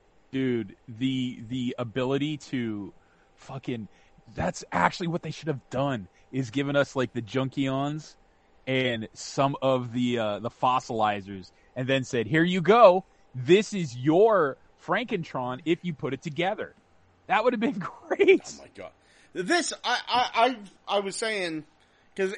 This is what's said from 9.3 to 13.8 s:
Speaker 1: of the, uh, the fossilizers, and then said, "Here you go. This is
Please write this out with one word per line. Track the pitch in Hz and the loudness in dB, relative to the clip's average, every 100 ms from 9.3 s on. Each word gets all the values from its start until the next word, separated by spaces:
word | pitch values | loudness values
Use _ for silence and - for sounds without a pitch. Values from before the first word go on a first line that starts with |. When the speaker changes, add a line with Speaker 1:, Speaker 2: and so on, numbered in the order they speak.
| - 139 - | 0 0 2
Speaker 1:
of | 131 131 123 | 0 0 0
the, | 120 123 120 | -2 0 0
uh, | 107 101 | -2 -4
the | 113 | -6
fossilizers, | - 131 127 - 113 107 101 95 95 90 _ _ 123 | -2 0 0 -2 0 0 0 -6 -14 -16 _ _ -6
and | 127 | 0
then | 135 | 0
said, | 127 123 107 | 0 -2 2
"Here | 156 | 2
you | 175 185 | 2 2
go. | 160 233 208 185 - _ _ | 4 10 10 8 0 _ _
This | 127 123 196 208 | -4 4 4 4
is | 202 | -4